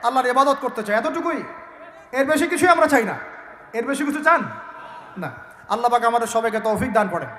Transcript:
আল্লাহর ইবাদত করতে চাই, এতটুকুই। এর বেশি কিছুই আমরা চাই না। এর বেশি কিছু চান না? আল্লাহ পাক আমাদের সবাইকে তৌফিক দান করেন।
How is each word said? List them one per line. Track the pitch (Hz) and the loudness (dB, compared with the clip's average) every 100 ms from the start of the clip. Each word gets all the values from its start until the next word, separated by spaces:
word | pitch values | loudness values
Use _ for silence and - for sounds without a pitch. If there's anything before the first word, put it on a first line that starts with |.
আল্লাহর | 233 262 254 | 0 0 0
ইবাদত | 247 277 269 | 2 2 2
করতে | 254 233 | -2 -6
চাই, | 214 214 | -2 -2
এতটুকুই। | 269 330 339 294 - - - - - - - | -2 -4 -4 -4 -8 -16 -20 -20 -20 -20 -8
এর | 254 269 | -2 0
বেশি | 302 311 | 2 0
কিছুই | 349 359 | 2 4
আমরা | 339 311 | 6 6
চাই | 269 | 4
না। | 208 131 - - - - - | 2 -6 -12 -16 -20 -20 -10
এর | 226 247 | -8 -4
বেশি | 277 285 | -2 -2
কিছু | 294 | 0
চান | 302 330 175 - - - - - - - | 2 2 0 -10 -16 -18 -18 -18 -16 -12
না? | 156 - - - - | -10 -12 -20 -20 -6
আল্লাহ | 214 240 | 0 2
পাক | 240 240 | 4 4
আমাদের | 233 226 | 2 0
সবাইকে | 226 226 220 | 0 0 -2
তৌফিক | 220 208 247 | 0 0 2
দান | 220 202 | 2 2
করেন। | 170 135 | -2 -6